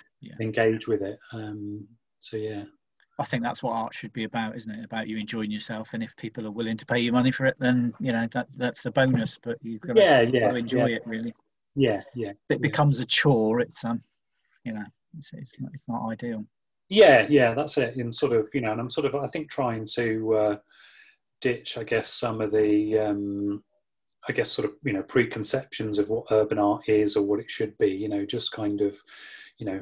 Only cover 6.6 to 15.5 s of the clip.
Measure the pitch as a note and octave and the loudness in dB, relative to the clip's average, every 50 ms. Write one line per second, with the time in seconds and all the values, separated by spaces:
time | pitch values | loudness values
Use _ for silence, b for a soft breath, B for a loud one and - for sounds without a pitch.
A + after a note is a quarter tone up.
6.6 | A#2 A2 A2+ G#2+ - - C3+ B2 A#2+ A#2+ A#2+ B2 B2 C3 B2+ - C3 C3 - - | -4 -4 -4 -6 -2 0 0 2 2 4 4 4 4 4 2 2 0 0 0 2
7.6 | B2+ B2 B2+ B2 A#2+ A#2+ A2+ - - B2+ A#2 A2+ A#2 A#2 - B2+ A#2+ - B2+ B2 | 2 2 4 4 2 0 -2 -2 -2 -2 0 0 -2 -2 -2 -4 -6 -6 -6 -4
8.6 | B2+ B2 - - - B2 - C#3 C3 C3 B2+ A#2+ A2 G#2 - - - A#2+ A#2 - | -4 -4 -4 -4 -8 -2 2 4 4 4 4 2 0 -2 -8 -10 -8 -8 -8 -6
9.6 | - A#2 A2+ G#2 - B2 A#2+ - - E3+ C#3+ B2+ A#2 A#2+ C3 B2 A2 G#2+ B2 A#2+ | -8 -10 -10 -10 -4 4 6 6 8 8 8 6 6 4 4 4 2 2 2 0
10.6 | A#2+ A2+ B2+ A#2+ A#2+ A#2+ A#2 A2 - A2+ A2+ - A#2 A#2 - _ _ _ _ _ | -2 0 2 2 2 2 0 -2 -6 -8 -8 -6 -6 -8 -10 _ _ _ _ _
11.6 | _ _ - C#3 C3+ A#2 G#2 F#2+ - - - A#2+ A2 G2+ G2+ _ _ - D#3+ D#3 | _ _ -2 0 2 2 2 -2 -6 -10 -8 -8 -8 -8 -8 _ _ -4 -4 -2
12.6 | - C#3+ - - D3+ C#3+ C3 A#2 B2+ - - - - D3 C3 A2+ A2 A2 A2+ B2 | -2 -2 2 4 4 4 4 2 0 -2 0 2 4 4 4 4 4 2 2 0
13.6 | A#2+ - - - - A#2 A#2 A#2 - _ _ _ _ _ _ _ _ _ _ _ | 0 -2 -6 -10 -6 -4 -4 -6 -6 _ _ _ _ _ _ _ _ _ _ _
14.6 | - A#2 A2 G#2+ G2+ - _ _ _ _ - D#3 C#3 - - E3+ C#3+ - | -10 -10 -8 -8 -10 -12 _ _ _ _ -20 -18 -18 -16 -16 -16 -18 -18